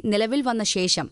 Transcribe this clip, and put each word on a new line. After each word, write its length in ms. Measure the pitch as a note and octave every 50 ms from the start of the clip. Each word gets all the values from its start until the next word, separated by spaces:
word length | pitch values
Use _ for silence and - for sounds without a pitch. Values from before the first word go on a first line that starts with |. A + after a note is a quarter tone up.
| -
നിലവിൽ 360 | A3 G#3 G3+ A3 A3 B3+ C#4+ C4
വന്ന 200 | B3+ A#3 A3 G#3
ശേഷം 420 | - - F#3+ F#3 F3+ - F3 D#3 D#3